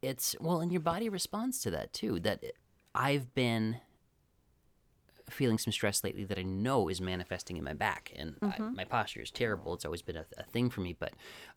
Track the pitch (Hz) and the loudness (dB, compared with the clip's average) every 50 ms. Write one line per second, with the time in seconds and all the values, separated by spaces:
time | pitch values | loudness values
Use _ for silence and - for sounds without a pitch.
0 | - 131 135 - - - - - - 165 175 165 165 175 175 185 156 170 165 180 | -2 -2 -2 0 -2 -2 -2 0 2 2 2 4 4 2 2 4 4 2 2 2
1 | 226 226 196 180 - - - 208 226 262 254 - - 113 85 78 - - - - | 0 0 0 -2 -4 -2 -2 -2 0 0 0 0 0 0 0 0 -2 -4 -6 -4
2 | - 214 - 90 - 107 101 - - - - _ _ _ _ _ _ _ _ - | 0 0 0 2 2 2 0 0 -4 -8 -10 _ _ _ _ _ _ _ _ 2
3 | 123 139 143 143 131 123 _ - 127 120 117 113 110 110 117 117 - _ _ _ | 4 4 4 2 2 0 _ 2 4 4 4 4 4 2 2 -2 -6 _ _ _
4 | _ _ _ _ _ _ _ _ _ _ _ _ _ _ _ _ _ _ _ _ | _ _ _ _ _ _ _ _ _ _ _ _ _ _ _ _ _ _ _ _
5 | _ _ _ - - - - - 143 123 110 110 - - 104 - - 104 101 - | _ _ _ -20 -18 -14 -2 2 4 4 4 4 4 2 0 2 2 2 2 2
6 | - 101 - - 98 92 101 92 92 95 95 95 104 123 135 131 101 80 92 87 | 0 -2 -4 -4 -4 -4 -2 -2 -2 -2 0 0 2 4 4 4 4 4 2 0
7 | 92 92 92 90 90 - 92 90 - - 90 82 78 69 78 - - 107 - - | 0 -2 -2 -2 -2 -4 -4 -6 -4 -6 -6 -6 -4 -4 -4 0 0 0 0 0
8 | - - - - 73 80 - - - 208 196 - 214 220 247 - 95 - - 120 | -6 -14 -12 -10 -10 -10 -6 -2 -2 -2 -2 -2 -6 -6 -4 -6 -6 -2 0 0
9 | 107 - - - - - - - 117 117 107 98 - - 87 87 - 78 80 87 | 0 0 -4 -10 -10 -10 -2 -2 0 0 0 -2 -2 -4 -6 -4 -4 -6 -6 -6
10 | - - 85 82 78 - - - 85 - - 117 123 123 120 - 95 90 85 - | -6 -6 -8 -8 -8 -12 -12 -14 -14 -4 0 2 2 2 2 0 -2 -2 -2 -4
11 | - - - - - - - - - - - | -6 -6 -6 -10 -18 -18 -18 -16 -18 -18 -10